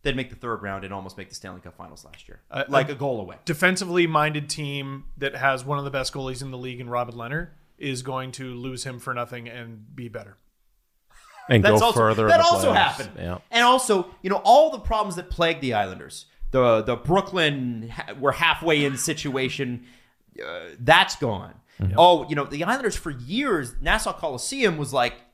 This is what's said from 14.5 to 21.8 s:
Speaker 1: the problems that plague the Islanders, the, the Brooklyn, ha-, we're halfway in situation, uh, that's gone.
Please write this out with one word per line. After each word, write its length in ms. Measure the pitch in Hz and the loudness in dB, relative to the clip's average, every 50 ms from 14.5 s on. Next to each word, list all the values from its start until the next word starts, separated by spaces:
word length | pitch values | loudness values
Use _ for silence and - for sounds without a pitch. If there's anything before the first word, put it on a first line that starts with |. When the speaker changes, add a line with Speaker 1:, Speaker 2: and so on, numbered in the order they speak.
| 240 294 311 320 | 8 8 8 6
Speaker 1:
the 80 | 294 220 | 2 -4
problems 340 | 202 - 226 214 208 196 170 | -4 -2 0 0 0 -2 -4
that 140 | 175 175 - | -8 -8 -10
plague 300 | - - 170 165 165 143 | -2 0 2 2 2 0
the 140 | 139 127 117 | -2 0 0
Islanders, 520 | 104 101 95 92 - 69 - - - - _ _ _ - - | 0 0 -2 -4 -12 -14 -16 -16 -18 -20 _ _ _ -8 0
the, 320 | - 131 127 120 113 110 | 2 4 6 6 6 4
the 140 | 107 127 120 | 2 0 -4
Brooklyn, 920 | 113 - 143 175 196 190 190 180 185 160 151 143 135 127 123 117 110 110 117 | -2 0 2 2 2 2 0 0 2 2 2 2 -2 -4 -6 -6 -8 -10 -12
ha-, 260 | - - - - 104 139 | -12 -12 -12 -12 -10 0
we're 140 | 127 139 | 0 0
halfway 520 | - - 170 165 151 - 156 170 156 147 143 | 2 4 2 2 2 2 2 2 2 4 2
in 120 | 139 135 120 | 0 -2 -4
situation, 880 | - 165 165 156 - 147 127 135 131 127 - - 139 123 120 117 - - - _ _ _ _ _ _ _ _ - 58 | -4 -4 -6 -4 -6 -4 -2 -2 -2 -4 -4 -6 -6 -6 -6 -10 -12 -18 -20 _ _ _ _ _ _ _ _ -14 -12
uh, 160 | 69 85 87 82 87 73 92 | -12 -12 -12 -14 -14 -14 -4
that's 340 | 120 131 160 180 190 - - | 6 6 8 8 8 4 -2
gone. 380 | - 143 120 104 92 - - - - _ _ _ - | -4 -4 -4 -4 -6 -8 -14 -18 -20 _ _ _ -2